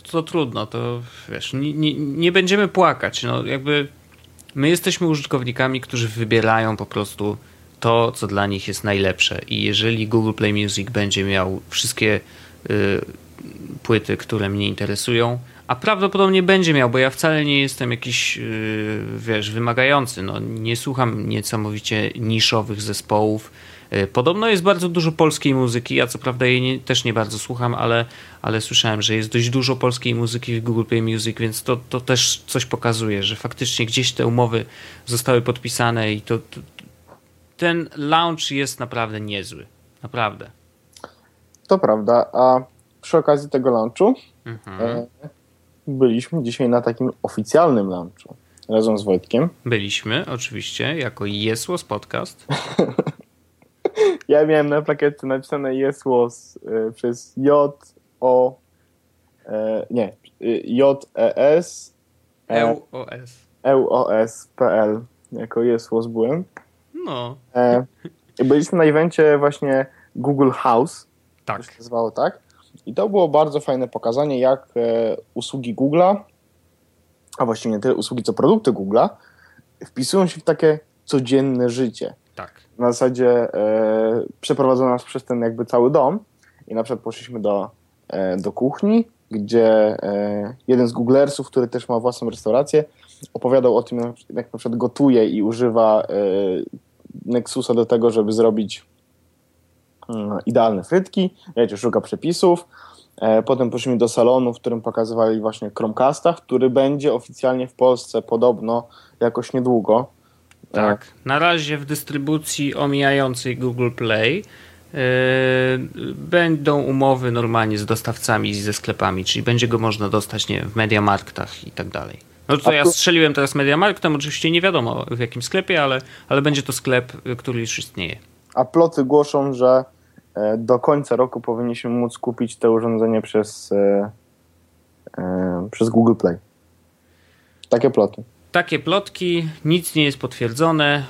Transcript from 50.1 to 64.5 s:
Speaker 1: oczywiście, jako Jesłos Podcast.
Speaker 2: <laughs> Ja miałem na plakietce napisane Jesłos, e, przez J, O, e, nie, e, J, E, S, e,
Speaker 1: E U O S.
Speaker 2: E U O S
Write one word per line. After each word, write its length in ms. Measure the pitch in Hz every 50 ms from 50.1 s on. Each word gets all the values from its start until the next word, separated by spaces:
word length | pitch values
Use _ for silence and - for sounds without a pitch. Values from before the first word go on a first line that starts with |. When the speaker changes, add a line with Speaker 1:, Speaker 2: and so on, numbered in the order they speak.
| 113 151 185 - 135
Speaker 1:
oczywiście, 640 | 120 - - 120 104 98 - - - 117 127 156 165
jako 280 | 127 113 - - 101
Jesłos 580 | 101 104 104 107 110 110 113 - - 180 175 -
Podcast. 600 | - 107 104 - - - 120 - - - _ _ -
Speaker 2:
<laughs> 0 | 143 - - - - - 165 - 123 - - - - - - _ _ _ _ _ _ _ _ _ _ _ - 392 - 427 427 392 349 - - -
Ja 180 | 143 147 156
miałem 240 | 156 156 151 147 147
na 120 | 147 151
plakietce 460 | 151 - 151 143 151 147 147 - - 135
napisane 480 | 131 135 139 - 151 143 139 131 131
Jesłos, 840 | 135 135 135 139 - - 135 127 123 120 120 120 - - - - - - - 110 113 110 113
e, 40 |
przez 420 | 117 - - 123 120 120 - - _ 131
J, 560 | 135 143 143 147 143 143 143 - _ _ _ _ _ _ _ -
O, 360 | - 127 127 127 127 123 - - _ _ _ _ _ _ _ _ _ _ _ _ _ _ _ _ _
e, 400 | - 107 107 110 110 110 107 - -
nie, 160 | 117 123 107 95
e, 60 | - _ _ _ _ - - 113 113 - -
J, 420 | - 120 123 135 139 139 - - - - -
E, 200 | 113 113 - -
S, 560 | 127 143 156 170 170 - - - - - _ _ _ _ _ _ _ _ _ _ _ -
e, 40 | 113 117
Speaker 1:
E 120 | 117 113 117
U 80 | - - _
O 180 | - 127 123 -
S. 300 | 113 123 127 123 - _ _ _ _ _ -
Speaker 2:
E 140 | 131 139 131
U 160 | 117 - -
O 220 | 127 127 - 101
S 340 | 110 110 113 - - - _